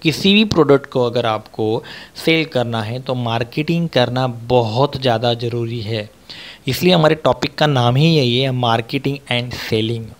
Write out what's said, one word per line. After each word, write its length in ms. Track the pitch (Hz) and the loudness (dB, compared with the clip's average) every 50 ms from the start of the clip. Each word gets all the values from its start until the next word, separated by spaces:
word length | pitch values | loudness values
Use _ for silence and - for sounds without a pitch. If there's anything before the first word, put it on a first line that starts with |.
| - | -2
किसी 300 | 165 139 - - 196 202 | -2 0 2 2 4 4
भी 120 | 208 220 | 4 4
product 440 | 208 - 170 151 139 139 135 139 - | 4 4 4 4 6 4 4 2 0
को 160 | - 135 123 | -2 -2 0
अगर 200 | 120 113 123 117 | 0 0 -2 -2
आपको 580 | 113 110 107 107 - - - 113 107 110 120 - - - - - - - - - | -2 -2 -4 -6 -8 -6 -4 -2 -2 -2 -2 -4 -8 -16 -18 -20 -20 -14 -4 0
sell 200 | 165 160 160 156 | 0 2 2 0
करना 360 | 156 - 127 120 117 117 113 | -2 -2 -2 -2 -2 -2 -4
है 180 | 110 110 117 127 | -4 -6 -8 -8
तो 160 | 131 - 127 | -6 -6 -4
marketing 760 | 127 120 113 113 117 120 117 - 151 151 156 170 170 170 160 | -4 -2 -2 -2 -2 -4 -4 -6 -6 -2 -2 -2 -2 -2 0
करना 380 | - 131 123 117 123 127 131 127 | 2 0 0 2 0 -2 -2 -4
बहुत 720 | 117 117 117 117 127 123 117 110 110 123 139 143 - 131 | -4 -6 -2 2 2 2 2 2 0 0 0 0 0 -2
ज़्यादा 320 | 131 127 113 110 120 120 117 | -2 0 0 0 0 -2 -2
ज़रूरी 480 | 117 120 117 117 120 117 113 117 120 | -2 -4 -6 -4 -4 -6 -6 -6 -8
है। 280 | 104 104 113 110 104 107 - - _ - - - - - - - - 139 | -8 -6 -6 -6 -8 -10 -14 -20 _ -20 -18 -18 -18 -20 -18 -10 -6 -6
इसलिए 260 | 123 - 175 180 180 | -4 0 2 2 4
हमारे 220 | 170 156 156 156 | 4 4 4 2
topic 400 | 156 - 135 123 - - 147 - | 2 2 0 0 0 -2 -6 -2
का 100 | - 156 | 0 0
नाम 300 | 151 143 127 120 120 123 | 2 2 2 2 2 4
ही 220 | 135 156 165 165 151 | 4 4 4 4 4
यही 220 | 131 120 120 123 | 2 2 2 2
है, 100 | 135 135 | 0 0
marketing 680 | 127 127 123 117 113 117 117 - - 139 139 139 139 139 - - | 0 0 0 2 2 0 0 -2 -4 -4 -4 -4 -6 -6 -4 -4
and 200 | 123 120 120 123 | -2 -2 -2 -4
selling, 500 | - - - - 117 110 110 113 120 113 113 107 - - | -8 -10 -6 -2 -2 -2 0 -2 -4 -6 -8 -12 -14 -10